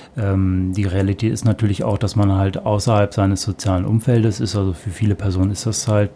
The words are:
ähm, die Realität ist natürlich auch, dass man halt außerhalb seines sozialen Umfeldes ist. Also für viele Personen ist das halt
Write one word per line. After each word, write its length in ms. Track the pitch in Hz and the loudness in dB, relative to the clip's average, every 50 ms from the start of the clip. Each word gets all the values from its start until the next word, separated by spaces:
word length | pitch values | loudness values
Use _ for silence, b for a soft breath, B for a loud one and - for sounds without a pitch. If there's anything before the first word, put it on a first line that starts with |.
| B B - | B B -6
ähm, 540 | - 107 98 95 95 95 95 92 92 92 92 92 | -4 -2 0 2 2 2 2 2 0 0 -2 -2
die 120 | 104 101 | -2 -2
Realität 460 | 95 85 95 98 98 98 - 113 110 110 | 0 0 0 0 0 0 0 0 0 0
ist 100 | 110 - | 0 0
natürlich 380 | 113 104 - 113 104 98 - - | 0 2 2 0 0 0 0 -2
auch, 140 | - 104 | -2 -2
dass 180 | 95 - 98 - | -2 -2 0 0
man 160 | 101 101 98 95 | 2 2 2 2
halt 320 | 95 98 98 95 - - | 2 2 0 -2 -2 -2
außerhalb 480 | 113 107 104 - 123 113 104 101 101 - | -2 0 0 2 2 2 4 2 2 0
seines 280 | - 101 95 98 95 - | 0 0 2 0 0 -2
sozialen 420 | - 92 - - 98 92 90 95 | -4 -6 -4 -2 -2 0 0 0
Umfeldes 540 | 101 107 113 - - 120 113 110 113 107 - | 0 0 0 2 2 2 4 2 2 0 -2
ist. 160 | 117 98 - | -4 -2 -2
Also 180 | 104 98 95 87 | -2 -2 -2 -2
für 160 | - - 104 | -4 -8 -10
viele 260 | 87 - 110 107 98 | -4 -2 0 0 0
Personen 360 | - - 98 90 92 95 98 | 0 -2 -2 0 0 0 0
ist 140 | 101 - - | -2 -2 -4
das 220 | - 107 - - 113 | -4 -4 -2 -2 0
halt 220 | 107 104 104 98 - | 2 2 2 0 -4